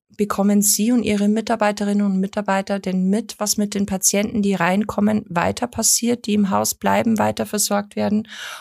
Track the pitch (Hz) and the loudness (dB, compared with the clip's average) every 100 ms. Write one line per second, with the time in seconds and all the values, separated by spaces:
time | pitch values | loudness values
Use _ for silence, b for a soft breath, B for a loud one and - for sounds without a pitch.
0 | _ - 208 - 196 208 202 - 214 247 | _ -4 -2 0 2 4 4 2 2 2
1 | - 208 208 214 220 220 208 208 202 202 | 2 2 2 2 0 0 0 0 0 0
2 | 202 190 190 - 208 196 196 196 190 185 | 2 0 -2 -4 -2 -2 -2 -4 -2 0
3 | 185 208 - - 208 - 208 208 202 190 | 2 0 -2 -6 -4 -2 -2 -2 -2 -2
4 | - 202 208 214 202 190 170 190 208 - | 0 0 0 0 0 2 2 2 0 0
5 | 208 214 - 170 180 202 240 226 220 - | 0 0 -2 -2 0 0 -4 -2 0 0
6 | 240 240 233 208 196 208 220 - 196 196 | 0 -2 0 2 2 2 0 -2 0 2
7 | 226 214 214 214 214 208 - 202 208 - | 2 2 2 0 -4 -2 0 -2 -2 -4
8 | 208 208 226 B B B | 0 0 -2 B B B